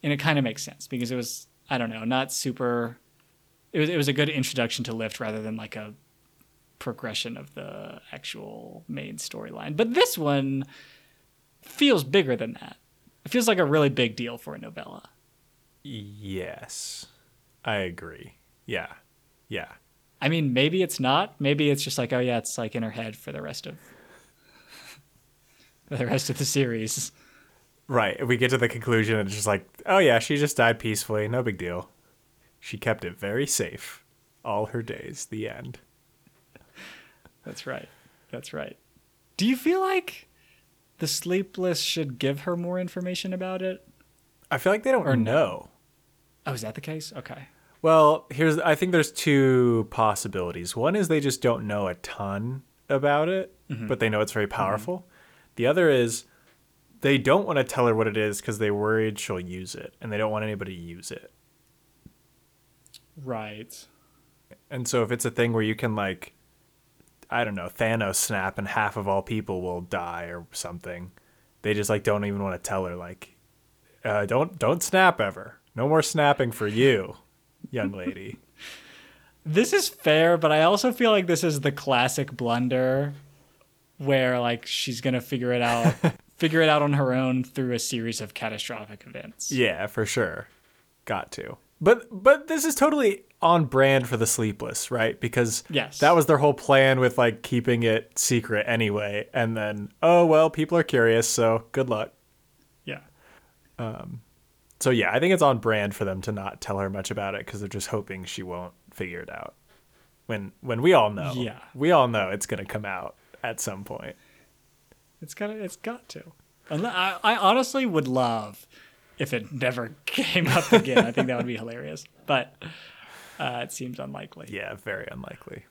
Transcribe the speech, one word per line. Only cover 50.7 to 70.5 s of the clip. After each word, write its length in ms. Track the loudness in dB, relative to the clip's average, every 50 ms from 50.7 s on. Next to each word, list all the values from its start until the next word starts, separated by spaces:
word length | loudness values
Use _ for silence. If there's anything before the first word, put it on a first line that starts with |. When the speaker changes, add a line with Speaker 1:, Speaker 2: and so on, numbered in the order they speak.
| -4
Speaker 2:
One 200 | -2 -2 0 0 0
is 100 | 0 2
they 140 | 2 2
just 200 | 2 0 -2 0
don't 240 | 0 0 0 0 -2
know 220 | -4 -4 -2 -2 -2
a 80 | -4
ton 680 | -6 -10 -16 -10 -8 -6 -6 -6 -4 -6 -6 -8 -10 -12 _ _ _ _ _
about 400 | -2 2 2 4 4 4 2 2
it, 260 | 0 -2 -4 -6 _ _ _ _
Speaker 1:
Mm-hmm. 180 | -10 -8 -4 -4
Speaker 2:
but 120 | -2 0
they 100 | 0 2
know 100 | 2 2
it's 120 | 0 0 0
very 140 | -2 -2 -2
Speaker 1:
Mm-hmm. 80 | 0
Speaker 2:
powerful. 520 | -2 0 0 0 -2 -4 -6 -8 -8 -8 _ _ _ -20 _ _ _ _ _ _
The 120 | -2 0 2
other 220 | 4 4 6 6
is 360 | 6 6 4 2 0 -6 -10 _ _ _ _ _ _ _ _ _ _ _ _ _ _ _
they 160 | 2 2 4 4
don't 280 | 4 4 4 4 4 0
wanna 160 | 0 0 0
tell 240 | 0 0 2 2 4
her 80 | 4
what 120 | 4 2 0
it 100 | 0 0
is 240 | 0 0 -2 -4
'cause 160 | -6 -6 -4 -2
they're 160 | 0 0 0
worried 440 | 0 0 2 2 2 0 0 -2 -6
she'll 200 | -6 -6 -6 -6
use 360 | -6 -8 -10 -12 -10 -12 -12
it, 200 | -14 -14 -16 _ _
and 100 | -10 -6
they 60 | -4 -2
don't 140 | -2 -2
want 120 | -2 -2 -2
anybody 320 | -4 -4 -6 -6 -8 -10
to 60 | -12
use 300 | -12 -14 -14 -14 -14 -14
it. 200 | -14 -14 -16 -20 _ _ _ _ _ _ _ _ _ _ _ _ _ _ _ -20 _ _ _ _ _ _ _ _ _ _ _ _ _ _ _ _ _ -20 _ _ _ -16 -10
Speaker 1:
Right. 640 | -8 -8 -6 -8 -10 -12 -14 -16 -18 -18 -20 -20 _ _ _ _ _ _ _ _ _ _ _ _ _ -20 _ _ _
Speaker 2:
And 180 | -10 -8 -6 0
so 160 | 2 0 2
if 80 | 2
it's 140 | 0 -2 -2
a 60 | -4
thing 220 | 0 0 0 2 2
where 100 | 0 0
you 120 | 0 0
can, 200 | -2 -2 -4 -2
like, 380 | -2 -2 -4 -4 -6 -10 -20 _ _ _ _ _ _ _ _ _ _ _ _ _ _ _ _ _ _ -14 _
I 140 | -4 -2 -2
don't 120 | -2 -4
know, 120 | -8 -8 -10
Thanos 460 | -4 -2 -2 0 0 0 -2 -2 -2
snap 420 | -2 -2 -2 -2 -2 -2 -4 -4 -6
and 100 | -8 -6
half 300 | -2 -2 -2 -2 -4 -4
of 100 | -2 0
all 140 | 0 0
people 400 | -2 -2 -6 -6 -4 -4 -6 -4
will 200 | -4 -4 -6 -6
die 420 | -8 -6 -6 -6 -6 -6 -8 -10 -10
or 220 | -10 -12 -14 -14 -14